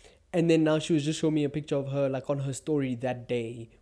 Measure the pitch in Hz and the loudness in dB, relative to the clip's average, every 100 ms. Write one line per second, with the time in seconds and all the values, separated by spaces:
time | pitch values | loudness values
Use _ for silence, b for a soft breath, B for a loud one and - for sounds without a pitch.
0 | b b _ 175 165 160 156 156 - 160 | b b _ 0 4 4 4 2 2 0
1 | 143 156 160 151 147 151 147 143 135 139 | 0 0 0 2 0 -2 -2 -2 -2 -2
2 | 139 135 135 143 139 127 - 151 131 120 | 0 -2 -2 -2 -4 -4 -2 0 0 -2
3 | 131 123 117 120 117 123 113 b | -2 -4 -4 -4 -4 -8 -14 b